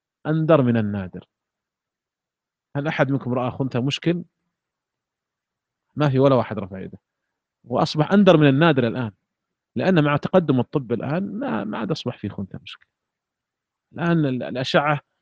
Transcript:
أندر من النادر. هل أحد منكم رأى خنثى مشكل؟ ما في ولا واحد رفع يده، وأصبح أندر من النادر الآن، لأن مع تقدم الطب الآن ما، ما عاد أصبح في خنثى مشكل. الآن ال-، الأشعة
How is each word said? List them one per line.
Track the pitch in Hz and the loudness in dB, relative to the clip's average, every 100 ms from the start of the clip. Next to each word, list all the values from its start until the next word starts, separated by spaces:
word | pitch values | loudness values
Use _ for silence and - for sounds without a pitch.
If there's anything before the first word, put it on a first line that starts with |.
| _ _ 147 | _ _ -4
أندر | 160 156 156 | 0 4 4
من | 123 117 | 4 2
النادر. | 104 101 92 90 - _ _ _ _ _ _ _ _ _ _ _ _ _ _ 143 | 0 -4 -8 -12 -18 _ _ _ _ _ _ _ _ _ _ _ _ _ _ -6
هل | 147 | -4
أحد | - 139 | 0 0
منكم | 139 123 | 0 -2
رأى | 123 123 | -2 -4
خنثى | - 131 123 | -4 -4 -2
مشكل؟ | 135 - 165 175 170 _ _ _ _ _ _ _ _ _ _ _ _ _ _ _ _ - | -4 -2 -2 -4 -6 _ _ _ _ _ _ _ _ _ _ _ _ _ _ _ _ -2
ما | 147 | 0
في | 131 | 4
ولا | 139 127 | 4 4
واحد | - 101 | 0 -6
رفع | 95 95 | -10 -12
يده، | 90 - _ _ _ _ _ _ | -14 -18 _ _ _ _ _ _
وأصبح | - 123 - 151 151 | -4 -2 0 0 2
أندر | 202 190 160 | 4 6 6
من | 147 | 6
النادر | 135 170 135 117 | 4 4 2 0
الآن، | 101 110 - _ _ _ _ _ 120 | -2 -8 -10 _ _ _ _ _ -4
لأن | 160 175 | 0 2
مع | 147 143 | 2 0
تقدم | - 185 151 127 | 0 0 0 -2
الطب | 117 151 117 | -2 -4 -4
الآن | 117 123 165 202 208 | -6 -4 -6 -6 -8
ما، | 277 214 | -6 -6
ما | - - | -6 -8
عاد | 196 | -6
أصبح | 156 123 - | -6 -8 -8
في | 104 | -10
خنثى | - 95 - | -10 -12 -12
مشكل. | - - _ _ _ _ _ _ _ _ _ _ _ | -18 -20 _ _ _ _ _ _ _ _ _ _ _
الآن | - 170 170 143 | -6 0 0 0
ال-، | 127 | -2
الأشعة | - 123 131 165 147 143 - _ | -6 -6 0 0 2 -2 -6 _